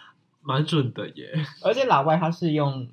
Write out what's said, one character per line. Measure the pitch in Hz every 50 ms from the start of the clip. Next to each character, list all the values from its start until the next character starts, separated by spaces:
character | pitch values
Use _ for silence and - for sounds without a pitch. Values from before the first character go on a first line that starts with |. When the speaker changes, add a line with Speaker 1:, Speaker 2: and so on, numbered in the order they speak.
| - - _ _ _ _ _ _
Speaker 1:
蛮 | _ 139 131 139 151
准 | 160 170 156 131 113 -
的 | - 101 -
耶。 | - - 64 50 - 160 151 - - - -
Speaker 2:
而 | 190 233
且 | 269 269
老 | 247 175 139
外 | 139 160 156
他 | 175 170 165
是 | 170 - 180 165 151
用， | 151 147 143 135 135 123 120